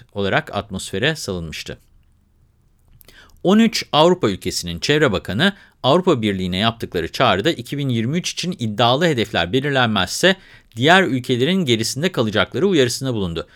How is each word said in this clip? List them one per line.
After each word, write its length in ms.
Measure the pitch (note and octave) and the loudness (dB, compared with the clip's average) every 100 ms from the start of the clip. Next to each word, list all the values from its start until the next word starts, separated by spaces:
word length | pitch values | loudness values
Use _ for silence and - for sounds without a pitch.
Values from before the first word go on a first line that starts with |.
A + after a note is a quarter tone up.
| - | -12
olarak 420 | G2+ G2 C3 - | -6 -2 -2 -2
atmosfere 600 | G#2 - F#2 - G2 C3+ D#3 | -6 -6 -8 -8 -4 -2 -4
salınmıştı. 640 | - F#2 D#2+ - - - _ _ _ _ _ _ _ _ _ _ _ - - - - - | -6 -6 -8 -10 -12 -16 _ _ _ _ _ _ _ _ _ _ _ -20 -20 -20 -20 -4
On 160 | E3+ G#3+ | 2 4
üç 260 | A3+ - - | 4 0 0
Avrupa 380 | C#3+ E3+ F3+ A2+ | 4 4 4 0
ülkesinin 480 | F#2+ F#2+ - F2 E2+ | -2 -4 -6 -6 -6
çevre 340 | - D3+ D3 | 0 2 2
bakanı, 440 | F2 - G2 F#3+ - - _ | 0 -2 0 0 -2 -14 _
Avrupa 400 | B2+ E3+ F3+ C3+ | 2 2 2 0
Birliği'ne 340 | G#2+ F#2+ F#2 F#2 | 0 -2 -2 0
yaptıkları 560 | A3+ A3+ F2 F2 E2 | -2 -2 -6 -6 -4
çağrıda 380 | - A#3 - E3 | 0 2 2 0
iki 280 | D3 A#2 C#3+ | -2 -6 -6
bin 100 | C#3 | -4
yirmi 300 | A#2 A2+ E3+ | -2 -2 -4
üç 140 | - | -6
için 240 | - F3 - | -8 -8 -6
iddialı 480 | A2+ G#2 C3+ C3+ F3 | -6 0 2 2 2
hedefler 460 | B2+ G2+ G2+ F2 | 0 -2 -2 0
belirlenmezse 840 | B2+ C#3+ C3+ B2 G#2 F2+ - F3 F#3 - - _ A2+ | -2 0 0 0 0 -2 0 0 0 -6 -20 _ 0
diğer 260 | C#3 F#3 | 4 4
ülkelerin 640 | E3+ B2+ B2 B2 C3+ F#3+ | 4 -2 -2 0 0 0
gerisinde 480 | D3 A2 A2 B2+ F#3 | 2 0 0 -2 -4
kalacakları 540 | D#3+ A2 G2 F#2 - G3 | -2 0 0 0 0 0
uyarısında 480 | E3 B2 - C3 | 2 2 0 -4
bulundu. 320 | A2+ F2+ D#2+ - | -4 -4 -6 -10